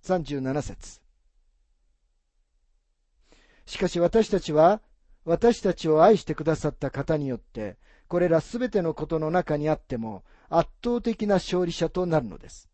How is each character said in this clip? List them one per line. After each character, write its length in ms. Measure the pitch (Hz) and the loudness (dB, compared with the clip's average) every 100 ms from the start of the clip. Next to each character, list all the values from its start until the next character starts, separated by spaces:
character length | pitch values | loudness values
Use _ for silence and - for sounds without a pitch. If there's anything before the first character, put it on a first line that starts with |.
三 220 | - 185 | -2 -4
十 180 | 147 143 | -2 -4
七 220 | 131 143 | -2 -4
節。 380 | - - - - _ _ _ _ _ _ _ _ _ _ _ _ _ _ _ _ _ _ _ _ _ _ _ _ _ _ - | -4 -10 -16 -20 _ _ _ _ _ _ _ _ _ _ _ _ _ _ _ _ _ _ _ _ _ _ _ _ _ _ -16
し 100 | - | -4
か 120 | 185 | -4
し 100 | 175 | 0
私 300 | 170 226 214 | 2 2 2
た 120 | 190 | 0
ち 120 | - | 0
は、 280 | 151 165 214 _ _ _ _ | 4 6 4 _ _ _ _
私 360 | - 170 233 240 | -4 2 2 2
た 140 | 196 | -2
ち 140 | 170 165 | -2 2
を 160 | 156 | 6
愛 140 | 180 214 | 8 6
し 60 | |
て 120 | - 160 | 2 -4
く 80 | |
だ 100 | 156 | -2
さ 140 | 156 151 | -2 -2
っ 40 | |
た 180 | - 139 | -4 -8
方 260 | 143 139 156 | -6 -2 -2
に 100 | 139 | -2
よ 100 | 120 | -6
っ 20 | |
て、 380 | - - 104 - _ _ _ | -10 -12 -12 -12 _ _ _
こ 140 | 175 | 0
れ 80 | 175 | 2
ら 120 | 165 | 2
す 180 | - 240 | 0 -6
べ 80 | 247 | -2
て 120 | 202 | 0
の 140 | 165 | -2
こ 120 | 156 156 | -4 -4
と 120 | 160 | -4
の 120 | 156 | 0
中 260 | 175 175 147 | 0 0 -2
に 120 | 147 | 0
あ 60 | |
っ 60 | 156 | -2
て 160 | _ 123 | _ -8
も、 280 | 113 95 - _ _ | -8 -10 -18 _ _
圧 220 | 165 165 - | 0 0 -4
倒 160 | 240 240 | -4 -2
的 260 | 233 226 208 | -2 -4 0
な 100 | 190 | 0
勝 300 | - 180 175 | 0 -2 -2
利 60 | |
者 180 | 165 165 | -2 -4
と 160 | - 180 | -2 0
な 140 | 160 | 0
る 60 | 117 | -2
の 120 | 87 | -12
で 100 | - | -18
す。 200 | - _ | -20 _